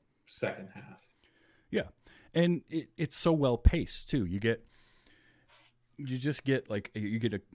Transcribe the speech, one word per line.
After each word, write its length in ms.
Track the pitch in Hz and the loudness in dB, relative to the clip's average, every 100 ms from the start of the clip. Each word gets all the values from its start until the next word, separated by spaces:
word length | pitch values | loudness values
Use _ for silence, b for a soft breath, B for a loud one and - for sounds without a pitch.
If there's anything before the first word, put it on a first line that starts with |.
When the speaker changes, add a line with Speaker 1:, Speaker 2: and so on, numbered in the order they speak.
| _ _ - | _ _ -14
Speaker 1:
second 440 | - 104 - 98 | -6 -4 -4 -12
half. 360 | - - - _ _ b b b b b | -16 -18 -20 _ _ b b b b b
Speaker 2:
Yeah. 180 | 107 - - B B B | -4 -4 -10 B B B
And 300 | 165 175 170 - | 4 4 2 -2
it, 200 | 160 - - | -6 -6 -4
it's 180 | 151 - | -4 2
so 160 | 175 | 4
well 260 | 160 135 117 | 4 4 4
paced 520 | - 170 - - - | 2 0 -2 -6 -4
too. 160 | 143 90 | -2 0
You 140 | 95 | 0
get, 260 | 113 113 - b b b b b b b b b b _ _ - | 0 -2 -6 b b b b b b b b b b _ _ -10
you 200 | 139 127 | -6 -2
just 260 | 143 139 | -2 0
get, 260 | 135 131 - | 0 0 0
like, 200 | 104 - 110 | -4 -4 -4
you 240 | 104 113 | -2 0
get 140 | 113 | 0
a, 80 | 98 - | 0 -6